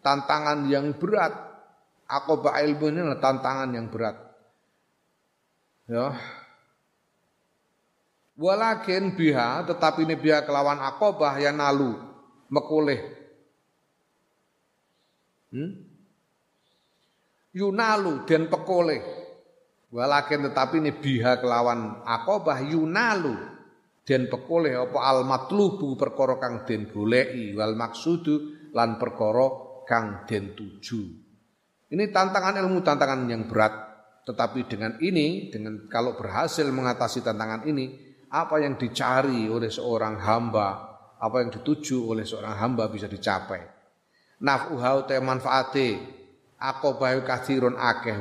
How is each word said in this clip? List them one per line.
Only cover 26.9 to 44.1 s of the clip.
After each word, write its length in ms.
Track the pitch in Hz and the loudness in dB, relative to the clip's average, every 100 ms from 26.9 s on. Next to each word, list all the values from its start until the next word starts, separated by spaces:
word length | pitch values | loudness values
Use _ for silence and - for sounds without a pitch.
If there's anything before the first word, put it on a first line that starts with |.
| 104 107 123 127 127 107 | -2 2 4 2 -2 -6
wal 240 | 101 107 110 | -4 -2 -2
maksudu 960 | 117 - 165 170 160 147 147 - - | -4 -4 -2 0 2 0 -2 -12 -4
lan 240 | 117 117 110 | 0 0 0
perkara 520 | - - 107 117 131 - - - | -4 0 2 4 2 0 -10 -16
kang 400 | - 117 107 98 | 0 0 0 -6
den 320 | - 107 98 95 | -6 -4 -4 -12
tuju. 640 | 101 98 - 117 95 80 - _ _ _ _ _ _ | -16 -16 -8 -8 -8 -14 -20 _ _ _ _ _ _
Ini 240 | 160 208 196 | -2 0 2
tantangan 400 | 190 196 185 202 | 2 2 0 2
ilmu, 240 | 185 185 | 2 2
tantangan 480 | 170 143 139 131 120 | 4 4 2 0 -2
yang 240 | 113 110 | -4 0
berat. 240 | 110 107 - - - _ _ | 4 4 2 -10 -20 _ _
Tetapi 480 | - 110 117 131 - | -8 -2 -2 -2 -6
dengan 240 | 104 110 113 | -6 -6 -2
ini, 480 | 175 180 147 190 - | 0 2 0 -2 -8
dengan 400 | 110 107 107 - | -10 -10 -12 -6
kalau 240 | 120 123 - | -2 -2 -4
berhasil 480 | 110 98 160 - | -6 -4 -2 0
mengatasi 560 | 143 131 127 120 117 127 | 0 0 -2 0 -2 -2
tantangan 480 | 117 107 110 110 151 | -4 -2 -4 -4 -2
ini, 240 | 143 131 - - _ _ | -2 -4 -10 -20 _ _
apa 320 | 147 160 156 | -4 0 0
yang 160 | 143 127 | 0 -2
dicari 720 | 120 - 120 131 139 120 107 | -4 -2 2 2 2 0 0
oleh 160 | 113 113 | -2 -2
seorang 480 | - 120 113 110 104 | -4 -2 0 0 -2
hamba, 440 | 95 117 117 107 101 98 - - - _ | 2 2 2 2 0 -2 -10 -18 -20 _
apa 240 | 110 123 | -2 0
yang 80 | 117 | -2
dituju 560 | 107 135 147 - 131 113 | -4 -2 -2 -2 -2 -2
oleh 160 | 110 | -4
seorang 320 | 101 107 107 101 | -4 -8 -8 -2
hamba 320 | 117 120 107 | 0 0 -2
bisa 240 | 107 98 | -4 -10
dicapai. 720 | 95 110 95 - 92 85 - _ _ _ | -4 -2 -2 -2 -10 -12 -20 _ _ _